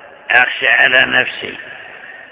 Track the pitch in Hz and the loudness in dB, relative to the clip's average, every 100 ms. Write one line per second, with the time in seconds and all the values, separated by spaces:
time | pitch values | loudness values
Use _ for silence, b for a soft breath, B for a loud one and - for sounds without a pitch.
0 | - - - 120 123 - 131 120 131 127 | -20 -12 0 2 2 0 0 2 4 4
1 | 127 127 123 - 98 95 - - - - | 4 2 0 -4 -12 -12 -16 -18 -18 -20
2 | - - - | -20 -20 -20